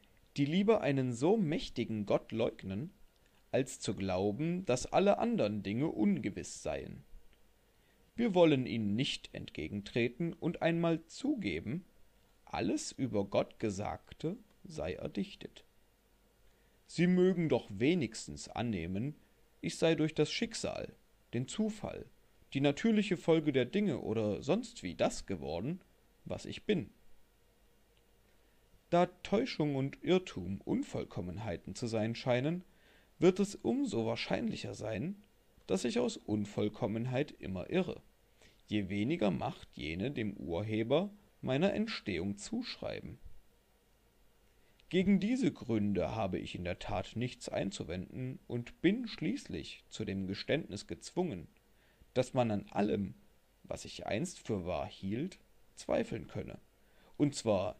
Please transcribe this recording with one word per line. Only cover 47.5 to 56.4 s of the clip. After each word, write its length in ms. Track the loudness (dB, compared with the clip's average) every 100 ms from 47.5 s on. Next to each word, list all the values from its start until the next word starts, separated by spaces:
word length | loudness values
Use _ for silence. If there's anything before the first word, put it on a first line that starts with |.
| -4 -4 -6 -6 -6 -6 -8 -8 -10 -6
und 340 | -6 -6 0
bin 260 | 2 2 -4
schließlich 760 | -4 -4 -4 -6 -8 -8 -14 -16
zu 160 | -8
dem 240 | -4 -4 -4
Geständnis 580 | -4 0 -2 -2 -10 -10
gezwungen, 640 | -12 -6 -2 -2 -4 -10 _ _ _ _ _ -4 -2
dass 160 | 0
man 180 | 2 2
an 160 | 0 -2
allem, 440 | 0 2 2 -2 -6 -20 _ _ _
was 200 | -10 -10
ich 220 | -10 -10 -4
einst 320 | -2 -2 -6
für 260 | -4 -2
wahr 220 | 0 -2 -4
hielt, 520 | -6 -4 -2 -4 -8 -20 -20 -20
zweifeln 520 | -10 0 0 0 -4 -6
könne, 300 | -8